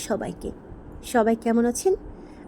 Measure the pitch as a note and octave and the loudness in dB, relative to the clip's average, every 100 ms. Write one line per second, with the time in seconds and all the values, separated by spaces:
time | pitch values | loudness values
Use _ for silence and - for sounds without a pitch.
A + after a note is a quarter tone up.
0 | - G#3 A3 - - - - - - - | -2 -4 -4 -8 -10 -12 -16 -16 -16 -14
1 | - A#3+ A3 A3+ A#3 A3+ A#3+ A#3+ F#4+ F#4+ | 0 4 4 4 4 4 4 4 2 2
2 | - - - - | -2 -16 -16 -18